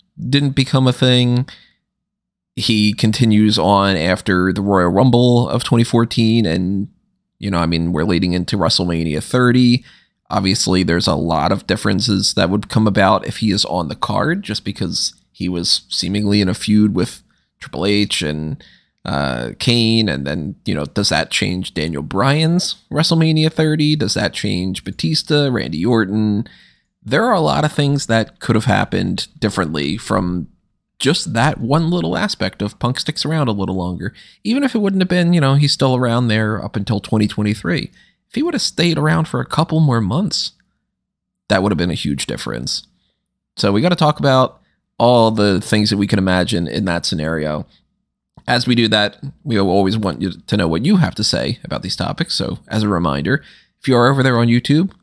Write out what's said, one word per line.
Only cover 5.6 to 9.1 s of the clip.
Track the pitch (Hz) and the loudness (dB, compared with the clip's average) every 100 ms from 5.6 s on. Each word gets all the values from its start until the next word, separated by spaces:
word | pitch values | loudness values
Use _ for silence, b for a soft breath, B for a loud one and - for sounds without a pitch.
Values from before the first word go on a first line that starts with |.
twenty | - 120 | 2 2
fourteen. | 117 117 117 - 113 117 101 | 4 2 2 2 2 2 2
And, | 87 92 98 104 _ _ _ _ - | 0 0 -2 -6 _ _ _ _ -12
you | 104 | -4
know, | 87 | -2
I | 82 | 0
mean, | 82 82 | 0 0
we're | 82 | 0
leading | 87 85 87 | 0 0 0
into | 90 87 101 | -2 -2 0
WrestleMania | 85 - 90 82 82 | 0 0 -2 -2 -2